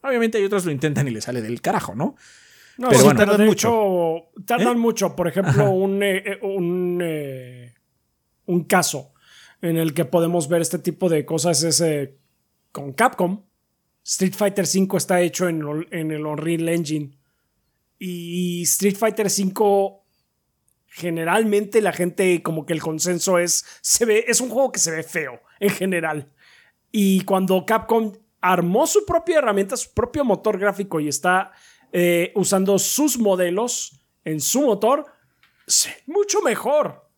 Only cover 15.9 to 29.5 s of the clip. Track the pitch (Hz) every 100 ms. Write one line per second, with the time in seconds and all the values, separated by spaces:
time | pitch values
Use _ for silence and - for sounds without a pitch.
15.9 | 180 156 151 151 151 156 165 165 170 151
16.9 | 156 143 _ _ _ _ _ _ _ _
17.9 | _ 185 175 170 175 180 175 170 - 202
18.9 | 196 220 214 208 202 190 190 208 196 196
19.9 | - _ _ _ _ _ _ _ _ _
20.9 | - 170 165 165 196 220 202 202 226 196
21.9 | - 175 170 185 170 160 160 139 160 160
22.9 | 156 180 175 196 180 175 - - - -
23.9 | - 240 214 233 226 247 220 262 - 170
24.9 | 160 156 170 139 120 _ _ 202 - 190
25.9 | 175 160 151 139 _ _ _ _ _ _
26.9 | 220 196 190 196 190 185 185 185 220 220
27.9 | 226 220 - _ _ 180 180 175 202 330
28.9 | 415 415 339 330 320 254